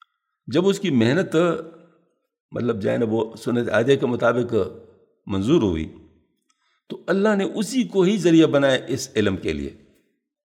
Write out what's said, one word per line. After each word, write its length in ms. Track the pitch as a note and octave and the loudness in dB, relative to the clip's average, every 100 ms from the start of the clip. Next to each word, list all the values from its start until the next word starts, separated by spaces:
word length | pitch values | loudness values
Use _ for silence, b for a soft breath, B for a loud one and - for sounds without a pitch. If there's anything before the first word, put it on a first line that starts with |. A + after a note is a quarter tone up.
| _ _ _ _ - | _ _ _ _ -4
جب 200 | C#3+ F#3+ | 0 2
اس 120 | G3 | 0
کی 100 | F3+ | 0
محنت، 460 | C3 A2+ D#3+ F#3 D#3+ F3 E3 - - - _ _ _ _ _ _ | 2 2 2 0 2 2 0 -8 -18 -20 _ _ _ _ _ _
مطلب 300 | A2+ A#2 A2 | -6 -4 -2
جو 100 | A2+ | -2
ہے 60 | A#2+ | -2
نا، 80 | A2 | 0
وہ 260 | A2 G#2+ - | -2 -4 -6
سنت 340 | A#2 A#2+ A2 | -4 -2 0
عادیہ 260 | G#2 A#2+ C3+ | 0 2 2
کے 100 | C3 | 0
مطابق 480 | A#2+ A#2+ B2 A#2+ A2 F2+ - - _ _ _ - | 0 0 0 0 -2 -2 -8 -20 _ _ _ -8
منظور 360 | F#2+ G#2+ E3 | -4 0 2
ہوئی 320 | G#2 D#2+ D#2 - - _ _ _ _ _ _ _ - | 2 -2 -6 -12 -20 _ _ _ _ _ _ _ -18
تو 140 | - - | -12 -4
اللہ 280 | G3 G#3+ G3+ | 0 0 0
نے 80 | |
اسی 400 | F#3+ - F#3 C4 | -2 -4 -4 -4
کو 180 | F#3 F#3+ | -2 2
ہی 160 | F3+ G#3+ | 2 2
ذریعہ 300 | E3 E3 D3+ | 4 6 6
بنایا 380 | C#3 C#3 C3 - | 4 2 0 -2
اس 220 | C3 - A2 | -6 -4 -2
علم 220 | G2+ F#2+ | 0 -2
کے 160 | G2 | -4
لیے 160 | D2 C#2 - _ _ _ _ _ _ _ | -6 -8 -12 _ _ _ _ _ _ _